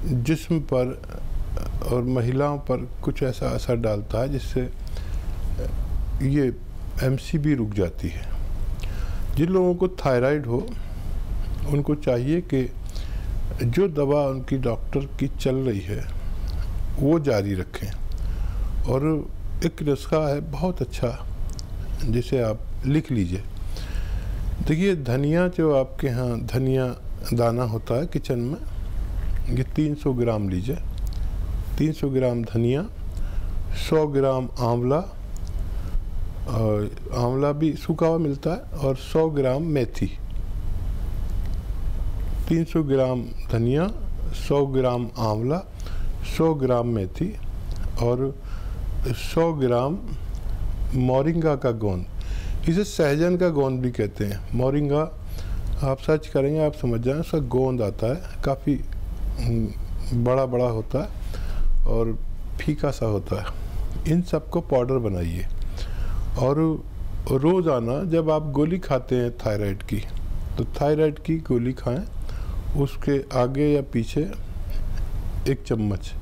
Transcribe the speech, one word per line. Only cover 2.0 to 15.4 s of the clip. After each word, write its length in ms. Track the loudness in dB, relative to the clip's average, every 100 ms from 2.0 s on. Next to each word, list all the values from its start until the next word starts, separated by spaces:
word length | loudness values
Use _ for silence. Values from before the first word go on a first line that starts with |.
| 2
महिलाओं 520 | 2 2 2 0 0
पर 180 | -2 -2 -2 -4
कुछ 180 | -2 0
ऐसा 260 | -2 -2 -2
असर 260 | -2 0 0
डालता 440 | 2 0 0 -2
है 80 | 0
जिससे 320 | -2 -2 -2 -2 -4 -6 -4 -2 -4 -2 -2 -2 -2 -2 -2 0 0 0 0
ये 240 | 2 4 2 0 -10 -8 -6 -2
एमसी 340 | 0 0 0 0
भी 160 | 2 2
रुक 140 | 0
जाती 380 | 0 0 0 -4
है। 160 | -4 -4 -2 -2 0 -2 -2 -2 -2 -2 -2 0 2
जिन 140 | 2
लोगों 240 | 4 4 4
को 120 | 0 0
थायराइड 480 | 2 4 4 2 0
हो, 120 | -2 -2 -4 -6 -4 -2 -2 -2 -2 -2 -2 0
उनको 280 | 0 2 0
चाहिए 440 | 2 2 2 0
कि 200 | 2 0 0 -4 -6 -4 -4 -4 -2 -2 -2 0
जो 240 | 2 4 2
दवा 360 | 2 2 4 2
उनकी 320 | -2 -2 0
डॉक्टर 460 | 0 0 0 -2 -2 -2
की 80 | -2
चल 260 | 0